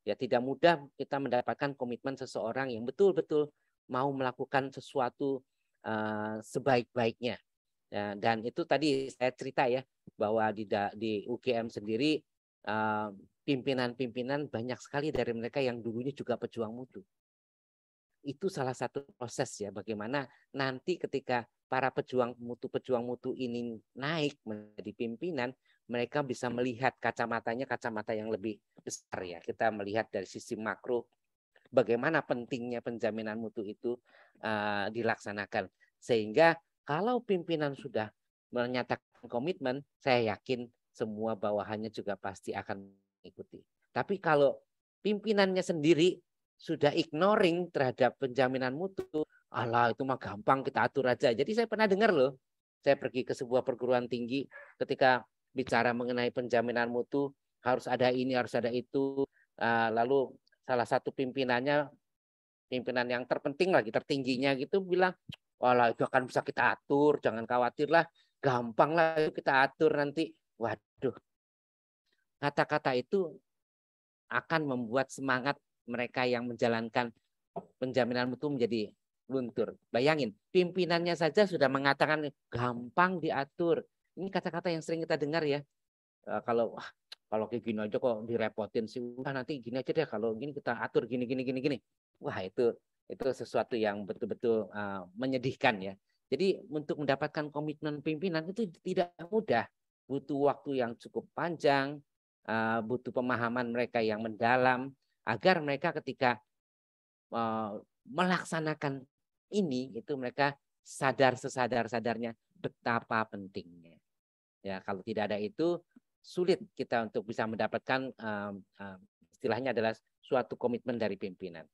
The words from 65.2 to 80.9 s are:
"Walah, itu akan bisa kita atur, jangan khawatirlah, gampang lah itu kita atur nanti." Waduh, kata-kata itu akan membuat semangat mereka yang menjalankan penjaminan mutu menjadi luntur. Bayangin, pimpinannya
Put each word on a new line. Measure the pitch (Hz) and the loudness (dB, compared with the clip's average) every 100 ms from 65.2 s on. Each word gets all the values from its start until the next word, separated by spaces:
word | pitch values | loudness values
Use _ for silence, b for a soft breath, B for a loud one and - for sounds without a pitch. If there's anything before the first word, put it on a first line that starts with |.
| _ - _ _ | _ -20 _ _
"Walah, | 123 123 120 | 4 6 4
itu | - | 4
akan | 139 131 127 | 2 2 2
bisa | 139 | -2
kita | - - 120 98 | -2 2 2 2
atur, | _ 143 147 147 | _ 4 6 4
jangan | - 110 | 0 -2
khawatirlah, | 113 123 120 - 143 165 165 b b _ | 0 2 2 0 4 4 4 b b _
gampang | 139 123 117 110 147 165 | 0 2 -2 2 4 6
lah | 160 160 | 4 4
itu | 156 | 0
kita | 151 160 135 | 0 2 4
atur | 135 - 156 151 | 4 4 4 4
nanti." | 143 147 160 - _ _ | 0 0 -4 -4 _ _
Waduh, | 113 104 _ _ 131 - _ _ _ _ _ _ _ _ _ _ _ _ | -4 -4 _ _ -4 -4 _ _ _ _ _ _ _ _ _ _ _ _
kata-kata | 143 143 151 151 147 127 | -2 0 0 2 2 0
itu | - 202 170 - _ _ _ _ _ _ _ _ _ | 0 0 0 -6 _ _ _ _ _ _ _ _ _
akan | 120 - 160 | -4 0 0
membuat | 151 127 117 123 135 | 0 -2 0 0 0
semangat | - 135 127 127 143 _ _ - | -4 0 0 0 -4 _ _ -10
mereka | 120 120 - 127 | -6 -4 0 0
yang | 120 120 | 0 -2
menjalankan | 117 123 113 113 127 120 - _ _ _ - - _ | 0 0 2 0 -2 -2 -6 _ _ _ -14 -14 _
penjaminan | 131 127 117 123 127 | -2 2 2 2 -2
mutu | 123 151 | -2 -2
menjadi | 139 113 113 104 _ _ _ _ | 0 0 0 -2 _ _ _ _
luntur. | 131 120 117 107 101 _ | -4 -2 -2 -4 -4 _
Bayangin, | 117 139 156 123 - _ | 2 4 2 0 -6 _
pimpinannya | 185 175 180 170 | 2 2 0 0